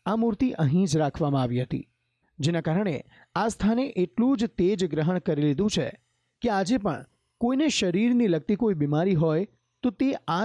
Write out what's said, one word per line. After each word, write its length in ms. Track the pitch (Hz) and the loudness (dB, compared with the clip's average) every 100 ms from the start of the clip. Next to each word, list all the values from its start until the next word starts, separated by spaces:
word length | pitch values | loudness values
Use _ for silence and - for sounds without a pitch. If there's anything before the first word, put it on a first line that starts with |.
| 175 | -4
આ 80 | 220 | 0
મૂર્તિ 320 | 233 208 254 - | 0 0 -2 0
અહીં 300 | 143 175 190 | 2 2 2
જ 160 | 156 | 0
રાખવામાં 420 | 147 - 147 139 | -2 -2 -2 0
આવી 160 | 123 120 | 0 -2
હતી, 180 | 131 143 - _ _ _ _ - | -4 -8 -10 _ _ _ _ -4
જેના 220 | 147 170 | -2 -2
કારણે 320 | 156 170 208 139 - - _ - | -2 -2 -2 -4 -10 -20 _ -4
આ 80 | 220 | -4
સ્થાને 360 | - 202 233 277 185 | 0 0 0 -2 -2
એટલું 360 | 180 - 247 269 | -2 0 0 2
જ 100 | 233 | -2
તેજ 320 | - 180 208 180 | 0 0 2 -2
ગ્રહણ 320 | 151 156 180 | 0 0 0
કરી 260 | - 147 147 | -2 0 0
લીધું 300 | 139 208 180 | 2 0 0
છે 140 | 127 - _ _ _ - | -4 -8 _ _ _ -6
કે 120 | 240 | -2
આજે 240 | 196 185 254 | -2 0 0
પણ 260 | 196 139 - _ _ - | -2 -6 -10 _ _ -4
કોઈને 260 | 240 262 302 | -2 2 0
શરીરની 580 | - 185 180 240 240 226 | 0 0 2 2 2 2
લગતી 280 | 160 - 202 | 0 0 0
કોઈ 160 | 226 165 | 0 0
બીમારી 340 | 143 151 185 165 | 0 2 2 2
હોય 340 | 160 156 208 _ _ _ | 2 0 -2 _ _ _
તો 100 | 247 - | -4 0
તે 100 | 269 - - | -2 -2 -4
આ 20 | 170 | -2